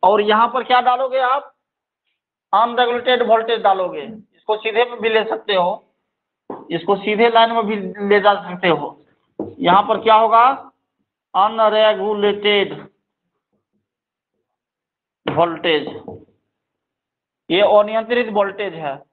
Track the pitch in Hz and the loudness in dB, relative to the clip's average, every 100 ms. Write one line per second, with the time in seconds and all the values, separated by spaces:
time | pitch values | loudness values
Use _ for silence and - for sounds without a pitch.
0 | 180 208 208 214 233 254 247 247 247 247 | 4 2 2 2 2 0 0 0 2 0
1 | 262 262 247 277 285 _ _ _ _ _ | -2 -2 -2 -2 -6 _ _ _ _ _
2 | _ _ _ _ _ 196 233 240 247 240 | _ _ _ _ _ 0 0 0 -2 0
3 | 240 247 220 226 220 226 196 190 180 156 | 0 0 2 2 0 0 0 0 -2 -6
4 | 135 214 - _ - 214 220 214 240 233 | -12 -16 -20 _ -6 -4 -2 0 0 0
5 | 214 220 214 - - 196 175 214 _ _ | 0 0 -2 -6 -2 0 0 -4 _ _
6 | _ _ _ _ _ - - 165 - 196 | _ _ _ _ _ -16 -8 -8 0 -2
7 | 202 208 233 226 226 233 208 214 185 196 | 0 2 4 4 2 2 -4 -4 -8 -8
8 | 202 208 202 196 180 180 185 156 143 - | 0 2 4 0 -4 -4 -2 -2 -4 -14
9 | _ _ _ _ - - 170 185 208 214 | _ _ _ _ -14 -6 2 2 2 -2
10 | 220 220 226 226 247 269 - _ _ _ | 4 4 4 4 4 0 -10 _ _ _
11 | _ _ _ 180 202 226 220 214 220 208 | _ _ _ 0 0 2 2 4 2 2
12 | 196 208 208 202 208 208 185 151 - _ | -2 0 0 0 0 0 -2 -6 -18 _
13 | _ _ _ _ _ _ _ _ _ _ | _ _ _ _ _ _ _ _ _ _
14 | _ _ _ _ _ _ _ _ _ _ | _ _ _ _ _ _ _ _ _ _
15 | _ _ - 139 170 160 175 151 135 - | _ _ -8 -2 -2 -2 -2 -2 -4 -14
16 | - - _ _ _ _ _ _ _ _ | -18 -20 _ _ _ _ _ _ _ _
17 | _ _ _ _ _ 170 208 208 208 220 | _ _ _ _ _ 2 4 4 2 -2
18 | 220 240 226 208 196 196 202 160 151 139 | -2 -2 -2 -2 -2 -4 -8 -8 -10 -10
19 | _ | _